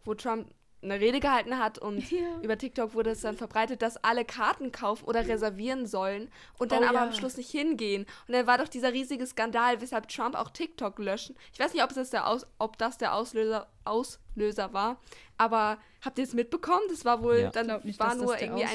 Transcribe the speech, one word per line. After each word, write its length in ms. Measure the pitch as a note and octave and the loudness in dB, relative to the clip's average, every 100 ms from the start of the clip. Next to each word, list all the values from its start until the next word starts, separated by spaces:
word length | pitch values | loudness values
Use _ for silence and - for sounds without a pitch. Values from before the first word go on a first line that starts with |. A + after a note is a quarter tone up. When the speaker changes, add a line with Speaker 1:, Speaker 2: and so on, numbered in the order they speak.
| G#3+ | -8
Speaker 1:
wo 80 | |
Trump 340 | G#3+ A#3+ A3+ - - _ - | -4 -4 -4 -6 -16 _ -12
eine 180 | F#3+ G3 | -6 2
Rede 200 | A3 C4+ | 4 4
gehalten 400 | C#4+ B3 G#3+ B3+ | 4 4 2 0
hat 180 | A3 - | 0 -2
und 320 | G#3 G#3 - | -4 -4 -2
Speaker 2:
<laughs> 0 | |
Ja. 280 | F4 F4 E4+ | -2 -2 -4
Speaker 1:
über 160 | A3 A3 | -2 -2
TikTok 360 | C4+ - A3+ | -4 -4 -2
wurde 160 | A3 A3+ | 0 0
es 120 | A3 | -2
dann 140 | G#3+ A3 | -4 -6
verbreitet, 460 | A3 A3 A#3 B3 | -4 0 0 0
dass 160 | A#3 - | -2 0
alle 260 | A3 A#3+ | 2 2
Karten 480 | A#3 B3 A3 - C4+ | 0 0 0 0 -4
kaufen 320 | - G#3+ A3+ | -4 -2 -2
oder 240 | - A#3 A3+ | 0 0 2
reservieren 580 | A3 G#3+ G3 A#3 C4 A3+ | 0 0 -2 -4 -2 -2
sollen 460 | G3 F#3+ G3+ A#3 - - - | -2 -2 -4 -8 -16 -14 -6
und 140 | A#3+ | 0
dann 100 | C4 | 4
Speaker 3:
Oh 40 | B3 | 6
Speaker 1:
aber 140 | B3+ | 6
Speaker 3:
ja. 40 | |
Speaker 1:
am 80 | A#3 | 2
Schluss 240 | A3 B3+ B3+ | 0 -4 -6
nicht 160 | B3 | -4
hingehen. 540 | D4+ D4+ B3+ G#3+ G3 G#3 - - | 0 0 0 0 -2 -4 -14 -2
Und 60 | |
dann 140 | B3 A#3+ | 2 4
war 100 | B3 | 4
doch 120 | - | 2
dieser 240 | B3+ B3+ | 0 0
riesige 340 | B3 C4 C4+ B3+ | 0 -2 -4 -4
Skandal, 540 | - A#3 A#3 A#3+ A#3 | -2 0 4 4 2
weshalb 260 | B3+ A#3 G#3+ | -2 -4 -4
Trump 280 | - A#3+ - | -4 -2 -2
auch 140 | A3+ | -6
TikTok 480 | - D#4+ - G#3+ G3+ | -6 -8 -4 -6 -4
löschen. 380 | G3 G3+ - - - | -4 -4 -6 -16 -12
Ich 80 | - | -2
weiß 140 | C#4 | 0
nicht, 100 | D#4+ | 2
ob 100 | - | 0
das 160 | C4 B3+ | 0 -2
der 160 | A3 - | 0 0
Aus-, 220 | A#3+ - - | 0 -4 -6
ob 200 | A3 - | -6 -2
das 200 | A3+ - | -4 -2
der 160 | A3+ | -2
Auslöser, 560 | G3+ A#3 A3 A3 A3 - - | 0 -2 -2 0 -2 -6 -10
Auslöser 880 | - A3 C4 - - - G#3 G#3 F#3+ | -4 -2 -2 -8 -10 -2 -2 -2 -4
war, 300 | F#3+ G#3+ B3+ - - - - | -2 -2 -2 -10 -20 -6 2
aber 400 | A3+ A3 G#3+ G#3+ - _ | 4 4 2 0 -8 _
habt 140 | C4 B3 | -6 -2
ihr 60 | |
es 100 | C4 | 0
mitbekommen? 520 | A#3 A#3 E4+ E4 F4+ G#4 | 0 0 -2 2 2 2
Das 160 | E4 | 0
war 180 | A#3+ A#3+ | 2 4
wohl, 200 | A#3+ A#3+ | 6 4
Speaker 4:
Ja. 80 | A#3+ | 4
Speaker 1:
dann 180 | A3+ A#3 | 0 -2
Speaker 2:
Ich 60 | |
glaub 100 | G#3+ | -2
nicht, 160 | G#3+ G3+ | -4 0
Speaker 1:
war 80 | A3+ | 0
Speaker 2:
dass 60 | |
das 80 | B3 | 2
Speaker 1:
nur 160 | B3 A#3 | 0 0
Speaker 2:
der 100 | - | -2
Speaker 1:
irgendwie 160 | A#3+ | -2
ein 60 | A#3 | 0